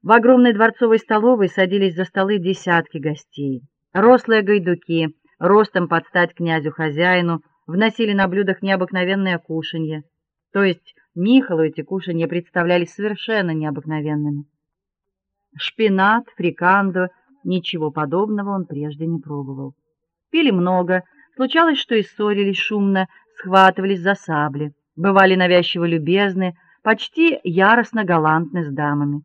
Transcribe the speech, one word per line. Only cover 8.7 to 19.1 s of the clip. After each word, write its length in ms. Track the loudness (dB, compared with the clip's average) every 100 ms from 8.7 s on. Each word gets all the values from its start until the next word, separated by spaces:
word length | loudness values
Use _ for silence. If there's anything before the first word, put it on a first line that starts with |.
| -2 -2 -4 -2 -2 -2 -4
кушанье. 640 | _ -8 -8 -8 -8 -8 -14 _ _ _ _
То 100 | -2
есть 300 | -2 -2 _ _ _ -4
Михалу 460 | 4 4 2 -2
эти 180 | -2 -2
кушанья 460 | -8 -8 -6 -4 -4
представлялись 680 | -4 -6 -4 0 0 -2
совершенно 580 | -6 -8 -8 -4 -2 -2
необыкновенными. 920 | -4 -6 -8 -8 -6 -4 -4 -4 -6 -10 _ _ _ _ _ _ _ _ _ _ -14
Шпинат, 680 | -14 -2 0 2 2 2 -2 -6
фрикандо, 720 | -6 0 2 2 0 -2 -4 _ _ _ -4
ничего 440 | -4 -4 -6 -6
подобного 600 | -4 -4 -2 -2 -4 -4
он 140 | -6 -6
прежде 400 | -8 -10 -8
не 140 | -6